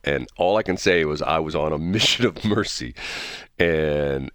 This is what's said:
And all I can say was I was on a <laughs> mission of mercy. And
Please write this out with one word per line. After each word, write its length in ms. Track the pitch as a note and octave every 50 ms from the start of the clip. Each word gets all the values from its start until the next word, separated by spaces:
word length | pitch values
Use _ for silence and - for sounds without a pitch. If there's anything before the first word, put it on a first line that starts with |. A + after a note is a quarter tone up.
| -
And 240 | C#2+ C#2+ C#2 B1 - - -
all 200 | F2+ F2+ G2+ A2
I 60 | A2+
can 120 | - F#2 F#2
say 280 | - G2+ F2+ F2 D#2+
was 160 | D2+ D2+ D2+
I 180 | D2+ - D#2 E2
was 160 | D#2+ D#2 D#2
on 160 | E2 D2+ D#2
a 60 | D#2 D2+
<laughs> 180 | D#2+ F2 F#2+
mission 300 | A2+ A#2+ - - - A#2+
of 180 | A2 E2+ - -
mercy. 520 | A2 G#2 A2 G2+ - - - B1+ A#1+ - - - - - - - - - - - - _ -
And 720 | F2 E2+ E2 D#2 D#2 D2+ D2 D2 D2 C#2+ C#2 C2+ C2+ C2 -